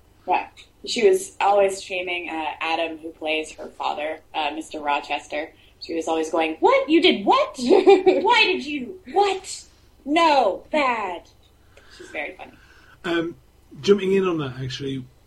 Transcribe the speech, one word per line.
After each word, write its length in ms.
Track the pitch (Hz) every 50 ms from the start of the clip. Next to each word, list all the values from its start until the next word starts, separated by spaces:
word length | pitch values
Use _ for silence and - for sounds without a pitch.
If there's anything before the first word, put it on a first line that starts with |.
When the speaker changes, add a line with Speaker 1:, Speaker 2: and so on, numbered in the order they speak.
| _ _ _ _ _
Speaker 1:
Yeah. 220 | 180 180 - - - - - - _ _ _ -
She 240 | - - 247 226 196
was 280 | 190 190 - - - -
always 400 | - 196 202 202 202 196 190 190
shaming, 500 | - - 190 180 180 180 175 175 175 156
uh, 160 | 160 160 156 147 - -
Adam, 380 | 156 160 165 165 165 160 160 156
who 120 | 156 165
plays 420 | 160 _ 156 156 156 156 156 - -
her 160 | - 156 -
father, 500 | - - 139 135 143 143 147 156 160 156 - _ -
uh, 160 | 160 156 143 156
Mister 240 | 160 156 - - 156
Rochester. 720 | 147 147 143 147 151 - 147 143 - - - 151 156 160 - _ _ _ _ _
She 140 | - - 170
was 140 | 165 160 165
always 220 | 160 160 160 156
going, 260 | - 165 160 160 160 -
"What? 300 | - 466 523 539 - -
You 100 | 311 339
did 240 | 285 359 - 202 196
what? 320 | 269 - 523 605 - -
Speaker 2:
<laughs> 40 | -
Speaker 1:
Why 800 | 247 240 330 - - - 392 370 370 381 - - 339 427 480 453 427
did 200 | 349 370 - 247
you? 320 | 294 294 285 247 - - - - 254 277
What? 520 | 370 415 403 381 381 - - - - - - _ _ _ _ _ _ -
No, 600 | 262 294 339 339 320 294 277 247 202 180 - - - -
bad." 500 | 302 285 254 240 226 208 185 175 165 - - _ _ _ _ _ _ _ _ _ - - - -
She's 120 | - - -
very 260 | - 156 147 - -
funny. 160 | - 151 131 - - - _ _ - - - - _ -
Speaker 3:
Um, 320 | 180 170 170 165 170 170 - _ _ _ _ _ _ - -
jumping 320 | 131 196 202 202 190 190 190
in 140 | 196 190
on 120 | 185 170 160
that, 160 | 147 131 123 127
actually, 440 | 131 127 127 - 143 135 135 131 131 131 _ _ _